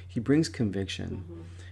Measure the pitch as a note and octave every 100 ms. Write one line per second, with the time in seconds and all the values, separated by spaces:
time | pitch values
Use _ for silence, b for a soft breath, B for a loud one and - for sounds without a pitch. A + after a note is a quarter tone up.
0 | - B2 A2+ D3 D#3+ - A2 F#2+ F#2+ -
1 | F#2 F2+ - B B B B